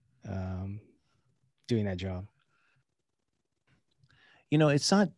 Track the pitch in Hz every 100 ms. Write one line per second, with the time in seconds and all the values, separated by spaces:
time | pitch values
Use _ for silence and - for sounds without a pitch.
0 | _ _ - 95 92 92 98 104 - _
1 | _ _ _ _ _ _ - 113 101 90
2 | 95 92 101 _ _ _ _ _ _ _
3 | _ _ _ _ _ _ _ _ _ _
4 | _ _ _ _ _ 156 151 143 - 196
5 | 190